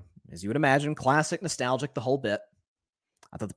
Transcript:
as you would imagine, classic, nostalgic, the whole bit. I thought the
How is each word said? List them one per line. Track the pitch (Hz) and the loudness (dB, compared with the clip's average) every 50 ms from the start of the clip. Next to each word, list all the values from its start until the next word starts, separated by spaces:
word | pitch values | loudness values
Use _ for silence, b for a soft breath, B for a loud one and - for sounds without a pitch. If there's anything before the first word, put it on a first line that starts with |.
| - _ _ - - - | -20 _ _ -20 -20 -18
as | - 85 | -14 -8
you | 92 101 | -6 -2
would | 117 | 0
imagine, | 147 156 135 135 143 147 147 151 | 2 4 4 4 4 2 0 -4
classic, | - - 131 139 156 151 - 175 - | 0 2 4 4 4 4 0 -2 -4
nostalgic, | - 156 - - 127 123 131 120 139 139 - | -4 -6 -4 -2 -2 0 0 -2 -2 -4 -6
the | 131 | -4
whole | 113 127 135 139 | -2 0 0 0
bit. | 131 104 104 - - - _ _ _ _ _ _ _ _ _ _ _ _ _ _ - - | 0 0 -2 -2 -4 -8 _ _ _ _ _ _ _ _ _ _ _ _ _ _ -20 -18
I | - | -12
thought | - 110 98 | -10 -10 -8
the | - | -2